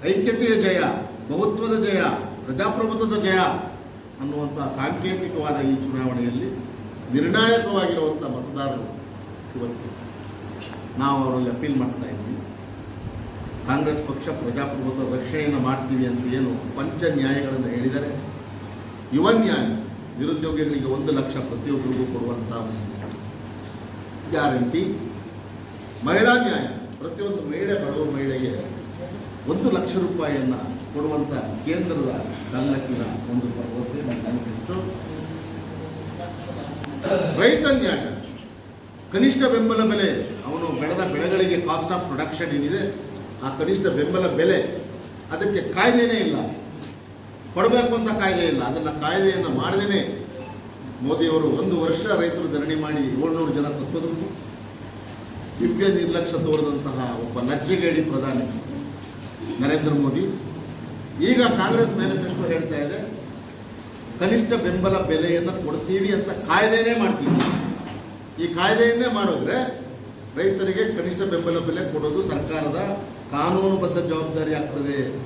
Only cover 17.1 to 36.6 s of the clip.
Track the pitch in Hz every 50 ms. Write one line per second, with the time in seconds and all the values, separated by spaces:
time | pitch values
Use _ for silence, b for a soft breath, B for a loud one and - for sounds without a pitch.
17.1 | 143 143 135 135 139 143 139 135 131 127 117 110 117 120 120 131 127 143 143 -
18.1 | - - - - - - - - - - - - - - - - - - - -
19.1 | 123 147 175 214 233 220 - 190 156 139 117 110 - - - - - - - -
20.1 | - 120 139 160 160 147 156 160 151 156 151 147 143 135 127 131 131 139 - 156
21.1 | 143 135 127 - - 135 127 - 117 117 - 143 139 127 123 123 131 120 131 127
22.1 | 127 120 117 120 120 117 110 110 117 117 113 110 110 107 104 104 104 101 104 101
23.1 | - - - 104 - - - - - - - - - - - - - - - -
24.1 | - - - - 165 151 147 131 127 127 120 120 - 165 196 196 - - - -
25.1 | - - - - - - - - - - - - - - - - - - 113 139
26.1 | 175 208 226 247 247 247 240 196 165 147 127 120 - - - - - - 143 170
27.1 | 165 - 202 202 185 165 147 147 151 175 196 202 196 - 135 135 139 151 151 143
28.1 | 135 135 139 135 131 127 131 120 - - - - - - - - - - - -
29.1 | - - - - - - - 131 165 - 247 247 - 196 196 - - 185 175 -
30.1 | - 160 156 147 143 135 131 127 127 - - - - - - - - 143 151 156
31.1 | 151 147 143 143 139 127 117 110 110 110 - 151 165 180 185 175 160 143 135 131
32.1 | 131 - - - - - - - 123 131 135 143 139 131 131 131 127 117 113 104
33.1 | 113 110 - - 120 127 120 113 113 120 120 120 113 123 120 - - - 131 127
34.1 | 120 110 - 113 120 120 117 113 110 - - - 180 190 196 196 185 - - -
35.1 | 156 156 156 160 160 160 160 160 160 160 160 - - - 165 160 160 160 160 156
36.1 | - - 170 175 - - - - - -